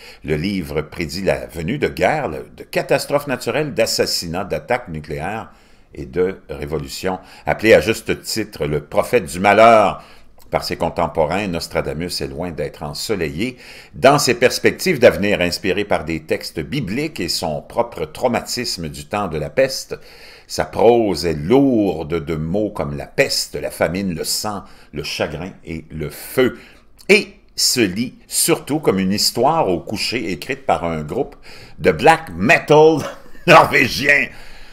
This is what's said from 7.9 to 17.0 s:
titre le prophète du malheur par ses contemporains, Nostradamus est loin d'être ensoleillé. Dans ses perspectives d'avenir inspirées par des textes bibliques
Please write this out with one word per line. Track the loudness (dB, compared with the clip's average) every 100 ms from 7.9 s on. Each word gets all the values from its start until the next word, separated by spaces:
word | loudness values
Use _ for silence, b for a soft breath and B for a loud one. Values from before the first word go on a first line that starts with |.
| -2 -2 -4
titre | -4 -6 -6 -4 -4
le | -4
prophète | -4 -2 2 0 0
du | 0
malheur | 4 8 10 8 6 0 B B B -20 -4
par | -4
ses | -4 -4
contemporains, | -4 -2 -2 0 0 0 -2
Nostradamus | -6 -4 -4 -4 -6 -6 -6
est | -8
loin | -8 -8
d'être | -6 -8 -8
ensoleillé. | -12 -8 -4 -2 -2 -4 -6 -8 B B B 4
Dans | 6 6
ses | 4 4
perspectives | 2 4 0 0 -2 6
d'avenir | 6 6 0 2
inspirées | 0 -2 -2 -2 0
par | -2 -2
des | -6
textes | -4 -6 -6 -8
bibliques | -6 -6 -4 -4